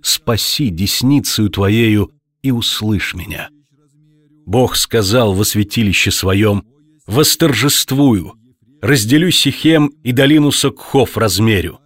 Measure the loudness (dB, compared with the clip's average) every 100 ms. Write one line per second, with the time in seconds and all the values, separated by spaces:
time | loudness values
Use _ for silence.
0 | -4 -4 -2 -4 -4 -2 -4 -2 -4 0
1 | 2 2 0 -2 -2 0 0 2 2 2
2 | -2 _ _ _ -4 -2 -4 -4 -2 -4
3 | -4 -10 -12 -12 -14 _ _ _ _ _
4 | _ _ _ _ -2 0 2 0 -2 0
5 | 2 2 2 0 0 -2 -2 0 0 0
6 | -2 -2 0 2 2 0 -6 _ _ _
7 | -4 0 0 2 0 0 0 -2 -2 2
8 | 2 2 -4 -16 _ _ _ _ -2 0
9 | 2 2 2 2 0 0 2 2 2 -2
10 | -4 0 4 4 2 0 -4 -4 -2 0
11 | 0 0 -2 0 2 0 -2 -10